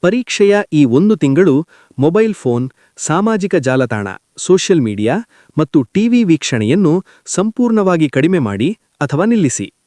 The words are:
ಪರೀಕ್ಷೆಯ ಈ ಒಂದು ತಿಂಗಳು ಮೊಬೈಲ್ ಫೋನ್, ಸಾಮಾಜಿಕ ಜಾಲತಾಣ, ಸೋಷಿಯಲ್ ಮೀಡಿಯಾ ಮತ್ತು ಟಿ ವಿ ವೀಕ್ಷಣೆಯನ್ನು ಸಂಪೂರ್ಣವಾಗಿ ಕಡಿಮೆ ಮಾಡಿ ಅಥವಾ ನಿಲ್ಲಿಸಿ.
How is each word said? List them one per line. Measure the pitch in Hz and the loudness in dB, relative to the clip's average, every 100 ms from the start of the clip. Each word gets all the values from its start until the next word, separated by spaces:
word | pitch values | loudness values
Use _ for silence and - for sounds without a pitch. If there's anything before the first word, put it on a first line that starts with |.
ಪರೀಕ್ಷೆಯ | 175 233 247 - 202 202 202 | 0 -2 -4 0 2 2 0
ಈ | 156 | 2
ಒಂದು | 139 123 202 208 | 2 4 2 2
ತಿಂಗಳು | 139 135 185 135 170 _ _ - | 2 2 2 2 -2 _ _ -2
ಮೊಬೈಲ್ | 139 185 226 | 0 2 -2
ಫೋನ್, | 208 - 120 131 _ _ _ | -2 -2 -2 -4 _ _ _
ಸಾಮಾಜಿಕ | - 156 208 220 190 | -4 -2 0 -2 -2
ಜಾಲತಾಣ, | 185 131 131 127 110 101 95 _ - | -2 0 0 -2 -4 -8 -10 _ -16
ಸೋಷಿಯಲ್ | - 180 - 175 | 0 0 2 0
ಮೀಡಿಯಾ | 117 101 107 165 233 _ _ - | 0 -2 -2 -2 -6 _ _ -4
ಮತ್ತು | 156 156 | 0 0
ಟಿ | 123 - 226 | 0 -2 0
ವಿ | 240 | 2
ವೀಕ್ಷಣೆಯನ್ನು | 214 156 - 123 107 160 185 170 - _ - | 2 0 0 -2 0 2 2 0 -4 _ -8
ಸಂಪೂರ್ಣವಾಗಿ | - 202 - 240 220 190 175 151 | -4 -4 -2 0 2 0 0 0
ಕಡಿಮೆ | 139 151 185 | 0 0 0
ಮಾಡಿ | 117 101 131 220 _ _ | -2 -2 -4 -4 _ _
ಅಥವಾ | 143 143 | -4 -2
ನಿಲ್ಲಿಸಿ. | 208 233 156 - 98 _ | 0 2 0 -2 -12 _